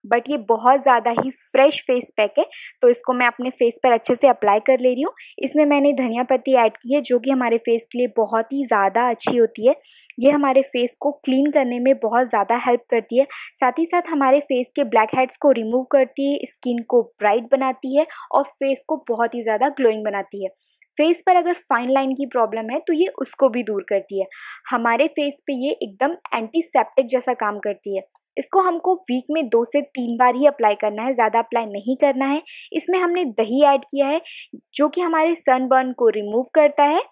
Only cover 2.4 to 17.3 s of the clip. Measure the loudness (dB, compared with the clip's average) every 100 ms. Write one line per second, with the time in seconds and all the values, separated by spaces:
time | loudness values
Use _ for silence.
2.4 | -4 -8 -20 _ 2 2 -2 0 0 -2
3.4 | -10 -2 -2 2 2 2 0 2 2 4
4.4 | 2 2 2 2 2 0 -6 -8 -20 -10
5.4 | -4 0 2 4 2 0 -2 -4 -2 -2
6.4 | 2 2 2 -2 -2 -2 0 -2 0 -2
7.4 | 0 -2 0 -4 -4 -4 -2 0 0 -2
8.4 | -2 -6 -2 0 2 0 -2 -2 -2 2
9.4 | 0 2 0 0 _ _ _ 0 2 2
10.4 | 2 2 2 -2 -4 _ -6 -4 -2 0
11.4 | 2 0 -2 0 0 0 0 0 0 0
12.4 | 0 -2 0 -2 _ -4 0 0 0 -4
13.4 | -20 _ -2 0 -2 -2 -2 -2 2 2
14.4 | 2 -4 -4 -4 0 0 0 0 -2 0
15.4 | 2 2 0 -4 0 0 0 -2 -4 -4
16.4 | -8 -10 -6 -6 0 0 0 _ 0